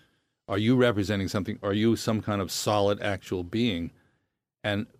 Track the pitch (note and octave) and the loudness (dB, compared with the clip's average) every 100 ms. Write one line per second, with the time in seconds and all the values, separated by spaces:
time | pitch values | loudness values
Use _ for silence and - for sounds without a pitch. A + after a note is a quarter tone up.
0 | _ _ _ _ - G2+ A2 B2+ A#2+ G2+ | _ _ _ _ -6 0 2 4 4 2
1 | F#2+ G2+ F#2 G#2+ G2+ - G2+ G#2 A2+ A2 | 0 -2 -2 -2 -4 -4 -2 2 2 2
2 | - G#2+ G#2+ G2+ F2+ - A2+ G#2 G2+ G2+ | 0 -2 -2 -2 -4 -2 0 2 2 2
3 | G#2 F#2+ - F#2 F2 G#2+ A#2+ E2+ E2 - | -2 -4 -4 -6 -4 -2 0 -2 -6 -10
4 | _ _ _ _ _ _ G#2+ G#2 - | _ _ _ _ _ _ -4 -4 -4